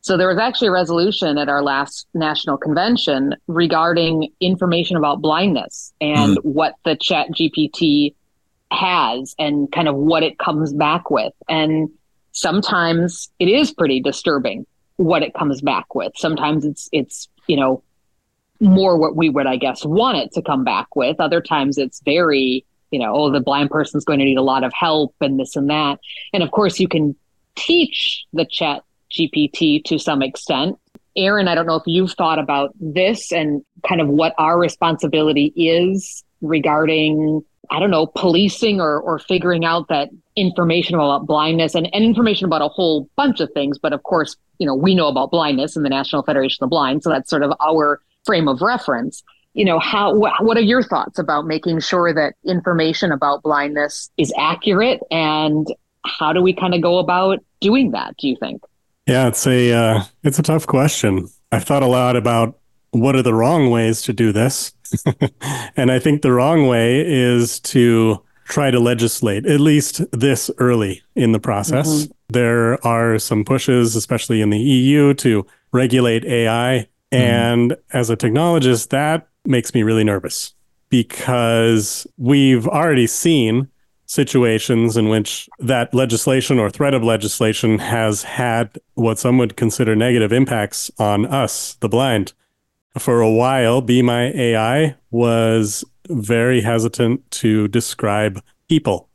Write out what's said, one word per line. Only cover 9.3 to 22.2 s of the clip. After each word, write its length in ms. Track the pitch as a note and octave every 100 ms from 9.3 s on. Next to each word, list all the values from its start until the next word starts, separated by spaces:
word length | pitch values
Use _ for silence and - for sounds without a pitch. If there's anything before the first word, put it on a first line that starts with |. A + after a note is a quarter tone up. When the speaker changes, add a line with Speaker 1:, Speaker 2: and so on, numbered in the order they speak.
| -
Speaker 1:
and 320 | D3+ D3 C#3+
kind 160 | - D#3+
of 80 | C#3
what 260 | D3 E3
it 160 | D#3 -
comes 340 | - D3+ D#3
back 360 | C#3+ D3 E3+ -
with. 220 | C3+ G#2+ - -
And 420 | D#3+ D#3 D#3 D#3 _ _ _ _
sometimes 960 | - F#3 F#3 G3+ F#3+ E3+ E3 F3 - - _
it 80 | F3+
is 240 | A#3+ C#4+
pretty 300 | - D#3+ C3
disturbing 640 | C3 C3+ - D3 B2+ G2+ C#3+ _ _ _
what 260 | E3+ E3
it 100 | D#3
comes 280 | - D3+ C3
back 340 | C#3 G#2+ - C3
with. 160 | F#2 -
Sometimes 480 | E3 D#3 D3+ D#3 D3
it's, 240 | D3 -
it's, 380 | D3+ C3 - - _ -
you 80 | D3
know, 260 | C3 C3 _ _ _ _ _ _ _ _
more 380 | G#3 F#3+ F#3+ E3+
what 180 | D#3 D#3
we 140 | E3
would, 180 | C#3 C3+
I 80 | C3
guess, 300 | C3+ B2 D3+
want 320 | E3+ B3 G3
it 160 | A#2
to 80 | -
come 240 | - C#3 B2+
back 320 | G2 - -
with. 220 | B2+ -
Other 180 | D#3+ E3+
times 380 | E3+ D#3 C3+ C#3
it's 240 | C3 -
very, 640 | - D#3